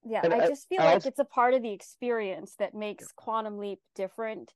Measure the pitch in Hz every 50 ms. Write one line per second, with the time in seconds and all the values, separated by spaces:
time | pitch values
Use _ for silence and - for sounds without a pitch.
0 | _ 226 220 202 170 170 165 - - - - - - _ 359 370 - - 170 190
1 | - 262 247 - 277 - - - 240 247 254 262 226 233 202 196 - - - _
2 | 254 240 240 226 214 190 180 156 - 202 - _ 208 - - 214 214 208 202 -
3 | - - - - - - 220 226 220 214 208 202 202 202 196 - _ _ _ -
4 | 196 185 _ - 226 220 220 220 117 - _